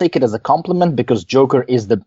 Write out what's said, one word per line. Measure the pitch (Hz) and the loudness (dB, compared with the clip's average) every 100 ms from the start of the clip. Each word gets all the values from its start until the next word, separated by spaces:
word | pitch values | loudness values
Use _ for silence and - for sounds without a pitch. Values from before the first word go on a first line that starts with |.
take | 175 165 | -2 0
it | |
as | 127 | 0
a | 107 | -2
compliment, | - 151 165 180 175 131 | -2 -2 0 0 0 0
because | 117 117 | -2 -2
Joker | 90 127 135 131 | 0 2 2 2
is | - 127 101 | 0 -2 0
the, | 104 | -4